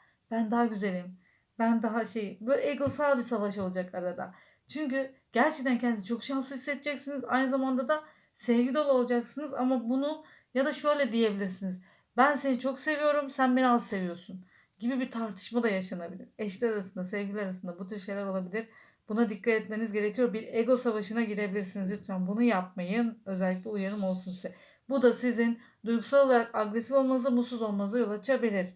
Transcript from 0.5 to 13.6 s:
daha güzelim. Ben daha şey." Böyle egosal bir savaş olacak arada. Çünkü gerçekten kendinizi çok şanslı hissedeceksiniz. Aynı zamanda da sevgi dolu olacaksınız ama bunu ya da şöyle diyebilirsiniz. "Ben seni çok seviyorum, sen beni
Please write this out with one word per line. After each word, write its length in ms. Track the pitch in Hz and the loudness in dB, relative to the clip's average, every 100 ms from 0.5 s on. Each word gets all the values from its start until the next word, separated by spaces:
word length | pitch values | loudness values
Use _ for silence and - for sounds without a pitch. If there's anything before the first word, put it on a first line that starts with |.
daha 160 | 233 240 | 2 2
güzelim. 520 | 208 202 180 180 - _ _ _ - | 0 -2 -4 -8 -16 _ _ _ -2
Ben 240 | 226 226 | 2 2
daha 220 | 226 226 | 2 -2
şey." 340 | 214 226 202 190 | -4 -4 -6 -6
Böyle 300 | 220 277 285 | 0 2 2
egosal 480 | 269 277 - 294 262 | 0 -2 2 2 2
bir 40 | |
savaş 360 | 240 220 208 202 | 0 -2 -2 -2
olacak 360 | 185 180 180 | -4 -4 -6
arada. 400 | 180 180 175 185 - _ _ _ | -4 -6 -6 -10 -12 _ _ _
Çünkü 460 | 294 302 269 262 - _ | -6 -2 -2 -4 -10 _
gerçekten 460 | 226 302 311 262 233 | 2 4 2 0 2
kendinizi 260 | 247 220 | 0 -2
çok 200 | 190 226 | -4 -6
şanslı 320 | - 269 262 269 | -2 -4 -4 -6
hissedeceksiniz. 680 | 294 285 294 269 277 277 | -6 -4 -4 -6 -6 -8
Aynı 260 | 240 247 262 | -2 0 2
zamanda 380 | 269 262 254 269 | 2 0 0 0
da 140 | 302 - _ _ | 0 -2 _ _
sevgi 400 | - - 233 254 | -8 2 4 4
dolu 180 | 302 285 | 2 4
olacaksınız 600 | 254 240 240 233 269 294 | 4 4 0 0 -8 -8
ama 340 | - 254 254 226 | 0 2 2 0
bunu 360 | 262 285 311 - - _ | 0 0 -4 -10 -20 _
ya 100 | 254 | 0
da 80 | 285 | 0
şöyle 400 | 269 294 294 262 | 0 2 2 2
diyebilirsiniz. 680 | 233 220 196 196 185 190 180 - _ _ - | 2 2 2 -4 -4 -6 -8 -14 _ _ 4
"Ben 180 | 277 | 4
seni 240 | 277 277 247 | 4 0 0
çok 200 | 269 262 | -2 -4
seviyorum, 520 | 311 294 294 294 277 | -2 0 2 2 -2
sen 260 | 269 262 | 0 2
beni 120 | 254 | 4